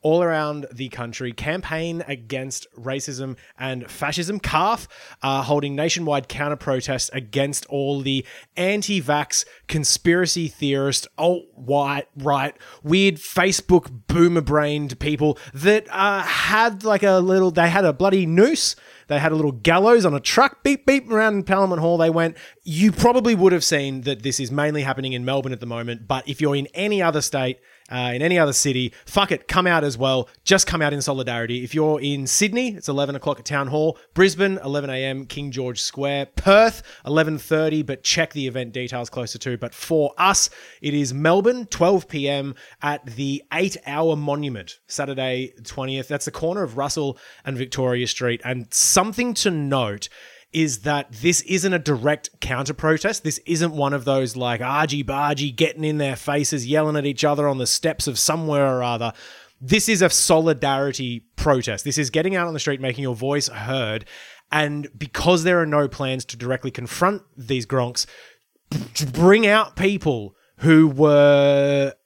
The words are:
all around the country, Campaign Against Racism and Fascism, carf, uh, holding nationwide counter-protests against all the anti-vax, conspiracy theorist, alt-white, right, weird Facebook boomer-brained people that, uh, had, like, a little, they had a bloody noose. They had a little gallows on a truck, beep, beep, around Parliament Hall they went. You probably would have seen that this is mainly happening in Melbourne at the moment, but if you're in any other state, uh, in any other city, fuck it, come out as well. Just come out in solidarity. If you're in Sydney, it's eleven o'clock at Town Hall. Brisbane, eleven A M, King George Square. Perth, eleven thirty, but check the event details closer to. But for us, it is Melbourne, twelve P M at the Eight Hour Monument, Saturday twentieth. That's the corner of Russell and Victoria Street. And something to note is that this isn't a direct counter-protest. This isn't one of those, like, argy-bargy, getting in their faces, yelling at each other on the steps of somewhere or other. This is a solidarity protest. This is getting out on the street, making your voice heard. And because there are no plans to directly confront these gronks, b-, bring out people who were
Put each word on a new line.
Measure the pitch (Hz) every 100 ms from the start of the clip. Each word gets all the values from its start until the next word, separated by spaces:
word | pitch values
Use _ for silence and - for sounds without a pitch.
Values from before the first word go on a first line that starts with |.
all | 156 165
around | 175 160 151 147 143
the | 117 131
country, | - 120 117 123
Campaign | 117 151 170 - 160 170 165 170
Against | 139 113 135 131 123 - -
Racism | 120 135 131 127 131 123 - _
and | 131 127 120
Fascism, | - 143 151 170 202
carf, | - 156 185 233 - - - -
uh, | 135 135
holding | 131 147 143
nationwide | 139 160 170 165 143 131
counter-protests | - 147 147 - 131 127 131 -
against | 135 117 135 139 143 -
all | 143 139 143
the | 135 135 - - - -
anti-vax, | 185 208 202 202 135 147 143 - - - _
conspiracy | 156 143 - 175 175 175 - 160
theorist, | - 143 139 139 135 - -
alt-white, | 160 180 - - 127 143 139 139 147 143
right, | 139 139 135 - - -
weird | 147 180 196 156
Facebook | - - 185 190 - 180 - 127 -
boomer-brained | 170 170 170 131 147 147 147 147 127
people | 151 151 151 143 -
that, | 139 170 214 214
uh, | 190 202 196
had, | 180 - - 214 226 196
like, | 214 202
a | 202 185
little, | 180 190 185
they | 170 170
had | 175
a | 185
bloody | 139 196 196 175
noose. | 165 233 330 - - - - _
They | 147
had | 156
a | 156
little | 156
gallows | 127 104 170 208 240
on | 185
a | 143
truck, | - - 269 -
beep, | 277 277 -
beep, | 277 240
around | 220 220 202 190
Parliament | 196 196 170
Hall | 165 170
they | 165
went. | 165 165 165 - _
You | - 156 214
probably | - 233 247 233
would | 220 185
have | 175
seen | - 151 139 135
that | 127 131
this | 127 123
is | 127
mainly | 139 151 151
happening | 135 131 135
in | 127
Melbourne | 123 139 131
at | 123
the | 120
moment, | 117 117 117 110
but | 131 139
if | 135
you're | 151 143
in | 139
any | - 208 208
other | 175 151
state, | 139 143 127 127 _ _ _
uh, | 123 123
in | 123
any | 160 180
other | 151
city, | 127 147 127 127 -
fuck | - - 196
it, | 165 -
come | 185 180
out | 170
as | 143 117
well. | 135 131 117 _
Just | - 190 -
come | 170
out | 147
in | 143
solidarity. | 135 135 127 120 117 123
If | 123
you're | 156 156 151
in | 139 143 135
Sydney, | - 208 226 254
it's | 202 -
eleven | 139 139
o'clock | 139 151 143
at |
Town | - 147 139
Hall. | 151 156 160 _
Brisbane, | - 190 160 196 190
eleven | 139 143 139
A | 131
M, | 135 135 135
King | - 143
George | 127 127 120
Square. | - - 139 143 139
Perth, | - - 202 226 220 - -
eleven | - 151 156 156
thirty, | - 156 156 156
but | 147 135
check | - - 160
the | 151 131
event | 123 123
details | 110 123 127 120
closer | - 120 123
to. | - 120
But | 120
for | - - 160 143 -
us, | 185 196 - - - -
it | 147
is | 147 139
Melbourne, | 131 156 185 202 247 220
twelve | - 170 190 -
P | 156 139
M | 143 139 131 - -
at | 147 147
the | 135 113 139 139 _
Eight | 156 190 - -
Hour | 143 165 151
Monument, | 147 143 147 113 87 - _
Saturday | - 139 135 131 127 131 _
twentieth. | 113 - 131 135 127
That's | 143
the | -
corner | - 160 190
of | 170 117
Russell | 139 160 139 123 - -
and | - 131
Victoria | 127 131 127 123 120
Street. | - 123 120 123
And | 127 117
something | - - 185 202 214 247
to | 220 208
note | 165 143 135 113 101 - - - - _
is | 160 156 117
that | 117 147 135
this | 113 151 175
isn't | - 185 185
a | 180
direct | 151 135 127 147 - _
counter-protest. | - 127 135 143 156 156 190 185
This | 156 143
isn't | - 165 170
one | 151 139
of | 143
those, | 123 135 131 120
like, | 123 117
argy-bargy, | 123 143 156 143 120 135 147 143 143 120
getting | 156 156
in | 151 151
their | 143
faces, | 127 - 147 147 151
yelling | 120 151 151
at | 151
each | 143 135
other | 151 147 147
on | 135
the | 123
steps | - 165 156 -
of | 123
somewhere | - 156 160 143 139 127
or |
other. | 123 120 117 - - - - _
This | 131 208 214
is | 214
a | 175
solidarity | - - 160 160 143 139 135 139 127 127 120 _
protest. | - 165 135 120 104
This | 147 151
is | 139
getting | 156 175 190
out | 175
on |
the | 156
street, | - 139
making | 131 123
your | 135 117
voice | 131 143 131
heard. | 104 107 135 113 110 113 - - - _
And | 151 147 147 143 -
because | 147 - 170 180
there | 165 180
are | 160
no | 147 139
plans | - 135 131 -
to | 117
directly | 120 127 135
confront | - 123 - 180 202 _ -
these | 117 135 110
gronks, | 135 120 120 - - - _ _ _ _
b-, | - - - 147
bring | 123 175 208 220
out | 214 214
people | - 190 202 160 123 104 _ _ _
who | 147 156 160
were | 135 151 147 143 143 143 139 139 143 139 -